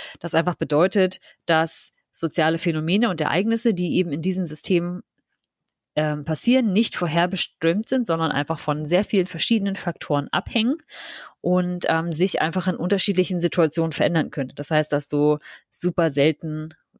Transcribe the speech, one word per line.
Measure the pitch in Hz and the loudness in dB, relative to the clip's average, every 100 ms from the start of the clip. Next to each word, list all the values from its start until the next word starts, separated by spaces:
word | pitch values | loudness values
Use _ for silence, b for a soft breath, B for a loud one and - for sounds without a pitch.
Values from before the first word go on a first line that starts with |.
| B B | B B
das | 165 | -2
einfach | 156 165 | 0 0
bedeutet, | 175 147 147 185 208 185 - B B - | -2 0 2 4 4 2 0 B B 0
dass | 160 165 - - - _ | 2 2 -2 -4 -8 _
soziale | - 160 - 160 165 | -4 -2 0 0 2
Phänomene | 175 156 160 196 226 | 0 -2 0 2 2
und | 170 | 0
Ereignisse, | - 160 214 226 233 | 0 0 0 0 0
die | 175 175 170 | 0 0 0
eben | 175 | 0
in | 151 | -2
diesen | 170 180 170 | -2 -2 -4
Systemen, | 151 - 175 175 185 - _ _ _ _ _ _ _ _ - | -4 0 0 0 -6 -14 _ _ _ _ _ _ _ _ -2
ähm, | 156 147 | -2 -2
passieren, | 143 156 - 262 226 | -4 -2 2 4 4
nicht | 185 226 | 2 0
vorherbestimmt | - 170 165 180 180 - _ 165 185 226 | -2 0 2 2 0 -4 _ 0 0 0
sind, | 262 226 | -2 0
sondern | 165 165 | 0 0
einfach | - 151 160 | 0 -2 -2
von | - 147 | -2 -2
sehr | 151 175 | 0 0
vielen | 208 202 180 | 2 0 0
verschiedenen | 160 - 226 196 | -2 0 0 0
Faktoren | 196 - - - 143 143 | -4 -6 -6 -2 -2 0
abhängen | - - 226 220 330 B B B B B - | -4 -2 0 0 -2 B B B B B -6
und, | - 180 180 180 - | 0 2 0 -2 -2
ähm, | 160 170 | 0 0
sich | 151 190 - | 0 2 2
einfach | 160 185 185 | 0 0 -2
in | 170 | -2
unterschiedlichen | 180 196 - 180 180 180 | 0 0 2 0 0 0
Situationen | 165 - 160 - 165 | 0 2 2 2 -2
verändern | - - 165 - | 0 0 2 0
können. | - 131 | -4 -8
Das | - 143 | -6 -2
heißt, | 156 147 | 0 0
dass | 147 - | -2 0
du | 147 147 147 B B _ | 2 2 2 B B _
super | - 180 175 165 | -4 -2 0 0
selten, | 143 147 147 160 156 156 - _ | 4 2 2 -6 -8 -8 -14 _